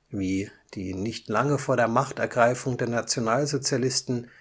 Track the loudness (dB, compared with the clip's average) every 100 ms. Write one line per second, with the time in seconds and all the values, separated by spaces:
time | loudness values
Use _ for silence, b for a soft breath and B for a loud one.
0 | _ -4 -2 -2 -4 -12 _ -10 -8 -4
1 | -6 -6 -2 0 2 0 2 2 4 4
2 | 0 -2 -2 4 4 4 -4 -2 -2 -2
3 | -2 -2 2 0 0 -2 0 0 0 0
4 | -2 -4 -6 B